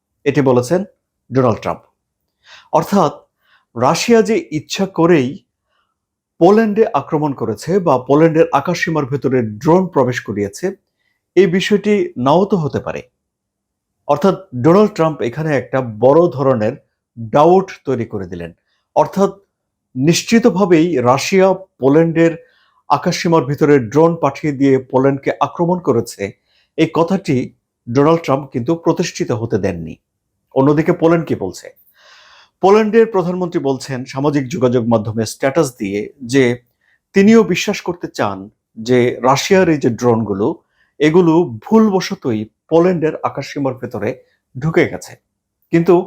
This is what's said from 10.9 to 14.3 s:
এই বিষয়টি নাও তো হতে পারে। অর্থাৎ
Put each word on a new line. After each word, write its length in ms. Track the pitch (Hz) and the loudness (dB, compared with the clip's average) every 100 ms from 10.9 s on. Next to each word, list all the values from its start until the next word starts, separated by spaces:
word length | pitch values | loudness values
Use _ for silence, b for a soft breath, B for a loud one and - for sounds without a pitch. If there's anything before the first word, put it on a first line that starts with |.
| _ _ _ _ - | _ _ _ _ 2
এই 120 | 185 | 2
বিষয়টি 460 | 185 - 208 202 208 - - | 2 0 0 0 0 -2 -2
নাও 260 | 127 160 202 | 2 2 2
তো 120 | 202 | -2
হতে 240 | 147 104 | -2 -6
পারে। 180 | - 73 - _ _ _ _ _ _ _ _ _ - | -8 -10 -14 _ _ _ _ _ _ _ _ _ -4
অর্থাৎ 280 | 143 196 | 0 0